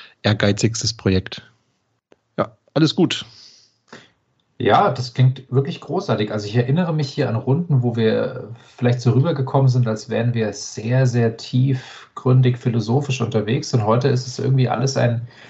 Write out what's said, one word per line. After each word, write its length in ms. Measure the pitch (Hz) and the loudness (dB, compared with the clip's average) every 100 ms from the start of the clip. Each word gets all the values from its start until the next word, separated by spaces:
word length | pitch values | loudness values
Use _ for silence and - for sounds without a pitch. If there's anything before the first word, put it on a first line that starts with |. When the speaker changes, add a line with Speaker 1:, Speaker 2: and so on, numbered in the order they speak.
| - _ | -20 _
Speaker 1:
ehrgeizigstes 760 | 101 104 104 101 110 113 113 - | -2 2 0 0 -2 -2 -6 -2
Projekt. 540 | 98 92 - - - _ _ _ _ _ _ _ _ - | 0 0 -2 -12 -18 _ _ _ _ _ _ _ _ -6
Ja, 180 | - _ _ | -6 _ _
alles 220 | 147 156 - | 0 2 2
gut. 300 | 160 - - - - - _ _ _ - - _ _ _ _ - | 0 0 -10 -20 -20 -20 _ _ _ -20 -20 _ _ _ _ -4
Speaker 2:
Ja, 320 | - 120 151 | 2 4 2
das 220 | 127 - | 0 -6
klingt 380 | - 127 - - | 2 2 2 -2
wirklich 300 | 127 143 175 | -2 -2 -6
großartig. 500 | - 131 - 107 104 | -6 -6 -2 -2 -2
Also 160 | 107 104 | -4 -2
ich 80 | 120 | 0
erinnere 380 | 123 160 170 | 2 0 0
mich 160 | 156 135 | -2 -4
hier 180 | - 123 | -2 -2
an 80 | 113 | -2
Runden, 460 | - 151 175 135 | 0 0 2 0
wo 140 | 120 113 | 0 0
wir 540 | 110 110 - - - - - - | 0 0 -2 -6 -14 -18 -20 -2
vielleicht 240 | 120 127 | 0 2
so 100 | 123 | 2
rübergekommen 560 | 120 165 135 127 139 135 | 2 2 0 0 2 4
sind, 200 | 123 117 | 2 0
als 220 | 110 - | -4 -4
wären 260 | 110 120 117 | -2 0 0
wir 180 | 104 | -2
sehr, 540 | - - - 113 127 127 | -4 -12 -8 -2 2 2
sehr 300 | 120 117 117 | 2 0 -2
tiefgründig 1200 | - 127 135 131 - - - - 127 127 127 123 | -4 0 2 0 -6 -20 -18 -4 2 4 4 2
philosophisch 600 | 123 117 107 135 147 127 | -2 -2 0 -2 -2 -4
unterwegs. 540 | 110 110 104 127 - | -2 -2 -2 -2 0
Und 100 | 123 | 0
heute 260 | 107 120 135 | 2 2 2
ist 180 | 123 - | 0 -4
es 100 | - | -6
irgendwie 320 | 123 131 123 | 0 2 2
alles 260 | - 135 131 | 0 -2 0
ein, 320 | 120 117 - - | 0 -2 -6 -16